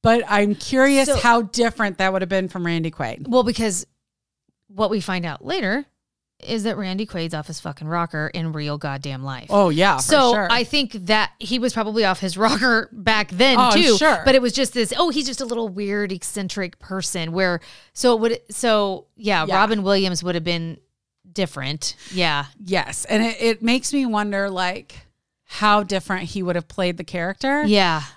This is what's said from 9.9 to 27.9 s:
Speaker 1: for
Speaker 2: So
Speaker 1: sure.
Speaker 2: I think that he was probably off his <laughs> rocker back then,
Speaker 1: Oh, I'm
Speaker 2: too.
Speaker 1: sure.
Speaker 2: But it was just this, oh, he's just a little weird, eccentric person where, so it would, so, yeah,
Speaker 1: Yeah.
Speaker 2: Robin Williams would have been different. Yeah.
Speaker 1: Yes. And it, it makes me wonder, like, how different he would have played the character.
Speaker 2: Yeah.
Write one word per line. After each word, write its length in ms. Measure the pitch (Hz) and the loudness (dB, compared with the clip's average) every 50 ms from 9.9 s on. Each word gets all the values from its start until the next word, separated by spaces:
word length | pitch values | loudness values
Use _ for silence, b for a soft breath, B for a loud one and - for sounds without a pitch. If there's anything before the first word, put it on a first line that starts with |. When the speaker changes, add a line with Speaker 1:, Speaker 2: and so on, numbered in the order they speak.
| 170 | 4
Speaker 1:
for 40 | 131 - | 2 2
Speaker 2:
So 300 | - 311 285 262 240 233 | 4 6 6 6 6 4
Speaker 1:
sure. 140 | 214 196 175 | 2 2 2
Speaker 2:
I 120 | 233 247 240 | 2 0 0
think 260 | - - 294 277 214 - 208 180 | 0 -2 -2 -2 -2 -6 -10 0
that 240 | 175 214 214 208 - _ _ | 2 2 2 2 -2 _ _
he 180 | 233 175 240 254 | -6 -4 -4 -2
was 140 | 233 247 - | -2 -2 -2
probably 300 | 233 220 208 208 226 214 | -2 -4 -2 0 0 2
off 140 | 190 185 - | 2 0 0
his 180 | 190 185 165 | -4 -6 -2
<laughs> 0 | |
rocker 520 | 180 220 226 285 202 233 247 233 220 220 - | 0 2 2 2 2 2 2 2 2 0 -4
back 380 | - 220 185 220 220 214 208 - | -12 -4 0 0 2 2 0 -4
then, 280 | 185 180 240 269 254 | 0 2 4 4 6
Speaker 1:
Oh, 120 | 247 254 247 | 6 6 6
I'm 120 | 208 208 | 6 6
Speaker 2:
too. 140 | 349 277 220 | 6 6 6
Speaker 1:
sure. 240 | 190 - 311 254 165 156 | 6 6 4 4 4 4
Speaker 2:
But 100 | 269 262 | 4 4
it 60 | 269 | 6
was 100 | 247 240 - | 4 2 0
just 200 | 269 269 - - | 0 -2 0 0
this, 180 | 247 226 - 240 | -2 -2 -2 2
oh, 120 | - 359 339 | 0 0 2
he's 160 | 226 294 277 | 2 -2 -4
just 140 | 262 247 - | -4 -6 -8
a 40 | 269 | -6
little 240 | 233 240 233 226 208 | -6 -4 -4 -4 -6
weird, 420 | 180 196 208 196 202 208 208 190 | -6 -6 -4 -4 -2 -2 -2 -4
eccentric 680 | 190 175 - - - 208 196 180 - 202 190 180 - _ | -6 -8 -8 -8 -6 -6 -6 -6 -6 -6 -6 -8 -8 _
person 520 | - - 190 190 175 - - 180 165 165 | -12 -8 -8 -6 -6 -4 -4 -4 -6 -4
where, 300 | 165 180 190 180 175 165 B B B B B B B | -2 0 0 0 0 -2 B B B B B B B
so 200 | - - 247 240 | 0 2 2 4
it 40 | 220 | 4
would, 200 | 220 233 233 226 _ _ | 2 0 -2 -2 _ _
so, 580 | 202 - - 233 220 214 202 196 190 - - _ _ | -8 -2 0 2 2 2 2 0 -4 -6 -10 _ _
yeah, 300 | _ 220 208 202 170 156 | _ -2 0 0 0 2
Speaker 1:
Yeah. 80 | 160 180 | 2 2
Speaker 2:
Robin 260 | 185 208 208 226 208 190 | 2 4 2 2 0 2
Williams 380 | 190 202 190 190 185 180 160 170 | 2 2 2 2 0 -2 -2 -4
would 120 | 180 175 | -2 -4
have 80 | 170 160 | -2 -2
been 340 | 175 175 170 165 165 160 - _ _ _ _ _ _ _ _ _ 185 | -2 -4 -2 -4 -8 -10 -12 _ _ _ _ _ _ _ _ _ _
different. 640 | 170 - 190 160 - 139 135 135 151 147 - - - B B B | _ -4 -4 -4 -4 -8 -6 -6 -6 -6 -6 -8 -8 B B B
Yeah. 340 | - 185 175 165 147 143 143 - _ _ 208 | -4 0 0 0 0 -2 -4 -6 _ _ -8
Speaker 1:
Yes. 420 | 180 190 180 - - - - - | -2 -2 -2 -2 -4 -8 -10 -4
And 180 | - 214 214 226 | -2 0 0 0
it, 140 | 226 226 - | 0 -2 0
it 220 | 226 233 226 220 226 | 0 0 0 0 0
makes 300 | 226 240 262 - - - | 0 0 0 -2 -2 -2
me 120 | 285 269 | -2 -2
wonder, 440 | 240 214 208 208 208 202 196 196 202 | 0 -2 -2 -2 -2 -2 -4 -4 -4
like, 460 | 190 180 185 180 185 - - _ - - - _ _ _ _ _ _ _ _ _ | -2 -2 -2 -4 -4 -6 -12 _ -20 -20 -20 _ _ _ _ _ _ _ _ _
how 320 | - - 214 214 208 214 | -6 0 4 4 4 4
different 420 | 208 175 196 190 - - 196 185 175 | 2 0 -2 -4 -2 -2 -4 -4 -4
he 180 | 160 - 202 185 | -6 -6 -4 -2
would 140 | 180 175 | -2 -2
have 100 | 170 165 | -2 -4
played 300 | _ - - 185 180 175 | _ -6 -4 -2 -2 -2
the 80 | 175 175 | -6 -10
character. 580 | - - 175 170 180 190 _ - 269 277 294 302 | -8 -6 -6 -4 -6 -6 _ -2 0 0 2 2
Speaker 2:
Yeah. 400 | 208 208 202 190 175 | 4 4 4 4 4